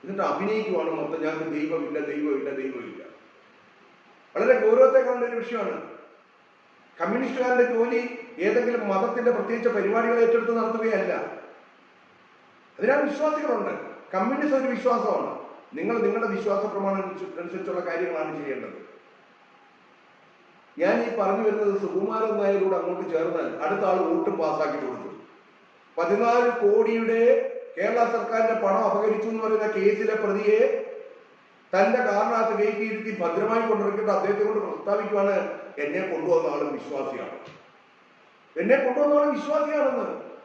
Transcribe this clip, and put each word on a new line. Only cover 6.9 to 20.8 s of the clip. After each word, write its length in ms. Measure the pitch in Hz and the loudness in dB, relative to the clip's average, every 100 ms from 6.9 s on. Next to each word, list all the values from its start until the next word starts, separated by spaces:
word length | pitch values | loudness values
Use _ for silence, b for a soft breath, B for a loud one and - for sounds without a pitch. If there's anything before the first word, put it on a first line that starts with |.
| - | -6
കമ്മ്യൂണിസ്റ്റുകാരുടെ 720 | 180 240 262 262 254 247 240 | -2 0 -2 -2 2 4 4
ജോലി 460 | 226 240 233 247 - - 156 | 4 2 0 -2 -10 -14 -2
ഏതെങ്കിലും 500 | 196 233 226 220 202 | 2 2 2 0 0
മതത്തിന്റെ 440 | 190 - - 233 | 0 0 2 2
പ്രത്യേകിച്ച് 380 | 208 196 226 233 | 2 -2 0 0
പരിപാടികൾ 500 | 214 196 226 233 233 | 0 2 2 2 4
ഏറ്റെടുത്ത് 380 | 226 233 233 233 | 4 4 2 -2
നടത്തുകയല്ല. 560 | 226 226 226 190 180 - - - - - - - _ _ - - _ _ _ - _ - | -2 -2 0 0 0 -4 -6 -12 -18 -20 -20 -20 _ _ -20 -20 _ _ _ -20 _ -2
അതിനാ 160 | 220 | 2
വിശ്വാസികളുണ്ട്. 1000 | 285 294 - 302 302 294 208 190 - - - - | 4 2 0 0 0 -2 -2 -2 -6 -10 -16 -6
കമ്മ്യൂണിസം 420 | 190 208 285 294 269 | -2 0 0 0 2
ഒരു 100 | 254 | 0
വിശ്വാസമാണ്. 760 | 240 247 233 208 175 - - - - - 143 | 0 0 2 0 0 -2 -8 -12 -20 -14 -6
നിങ്ങൾ 220 | 196 233 | -2 2
നിങ്ങളുടെ 280 | 202 226 214 | 2 0 -2
വിശ്വാസ 380 | 196 202 196 | -2 -2 0
പ്രമാണം 400 | 208 202 196 196 | -2 -2 -2 -2
അനുസരിച്ച്, 340 | - - 175 170 | -4 -8 -10 -10
അനുസരിച്ചുള്ള 400 | 170 180 185 180 | -10 -8 -6 -6
കാര്യങ്ങളാണ് 580 | 170 165 175 160 156 151 | -4 -4 -4 -4 -6 -6
ചെയ്യേണ്ടത്. 480 | 139 123 104 - - - - - - _ _ - - _ _ _ _ - - _ - - - | -6 -8 -8 -14 -18 -20 -20 -20 -20 _ _ -20 -20 _ _ _ _ -20 -20 _ -20 -20 -20
ഞാൻ 240 | - | 0